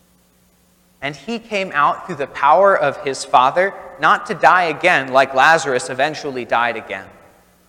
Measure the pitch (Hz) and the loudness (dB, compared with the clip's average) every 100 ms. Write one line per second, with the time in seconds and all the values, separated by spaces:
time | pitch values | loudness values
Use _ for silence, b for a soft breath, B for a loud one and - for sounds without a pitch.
0 | _ _ _ _ _ _ _ _ _ _ | _ _ _ _ _ _ _ _ _ _
1 | 139 147 - 226 - 208 190 147 151 - | -14 -12 -12 -12 -8 -8 -6 -2 -2 -2
2 | - 147 135 - 139 165 196 190 143 127 | -8 -10 -8 0 4 6 4 4 0 -4
3 | 143 131 - 135 127 156 196 - - - | -8 -8 0 2 4 2 -2 -4 -18 -2
4 | 156 196 - 170 165 180 170 143 175 160 | 0 0 -2 2 4 4 0 0 0 0
5 | 135 127 135 131 143 165 143 123 - 131 | 2 2 2 4 4 4 0 -4 -4 -4
6 | 147 143 147 127 117 120 120 110 107 98 | -4 -4 -10 -10 -4 -2 -2 -6 -10 -14
7 | 92 - _ _ _ _ | -14 -20 _ _ _ _